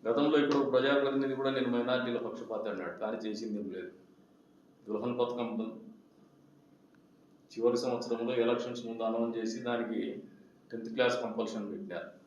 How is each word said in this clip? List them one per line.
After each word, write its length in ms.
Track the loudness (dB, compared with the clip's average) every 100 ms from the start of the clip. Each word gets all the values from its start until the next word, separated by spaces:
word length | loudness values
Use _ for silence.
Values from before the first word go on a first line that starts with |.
| 2
గతంలో 300 | 4 6 6
ఇక్కడ 140 | 6 4
ఒక 100 | 4
ప్రజాప్రతినిధి 600 | 4 6 4 4 2 0 0
కూడా 120 | 0 2
"నేను 160 | 2
మైనారిటీల 460 | 2 2 0 0 -2 -4
పక్షపాతి" 420 | -8 -6 -4 -4
అన్నాడు, 260 | -4 -6 -4
కానీ 160 | -4 -4 -4
చేసింది 340 | -6 -4 -4
ఏం 60 | -4 -8
లేదు. 160 | -10 -14 -20 -20 -20 -20 _ _ _ _ -6
దుల్హన్ 320 | -4 -2 0
పథకం 300 | 0 0 -2 -2 -4 -8 -16 -20 -20 -20 -20 -20 -20 -20 -20 -20 _ -20 _ _ _ _ _
చివరి 260 | 2 4 4
సంవత్సరంలో 560 | 0 -2 -2 -2 0 2
ఎలక్షన్స్ 420 | 4 2 0 -6 -8
ముందు 160 | -4
అనౌన్స్ 340 | -2 0 0 0
చేసి 180 | -4 -4 -2
దానికి 320 | -2 -2 -2 -4 -6 -12 -20 -20 -20 _
టెన్త్ 180 | -10 -6 2
క్లాస్ 220 | 4 4
కంపల్షన్ 460 | -2 -2 -4 -4 -6
పెట్టినారు 380 | -8 -8 -8 -10 -16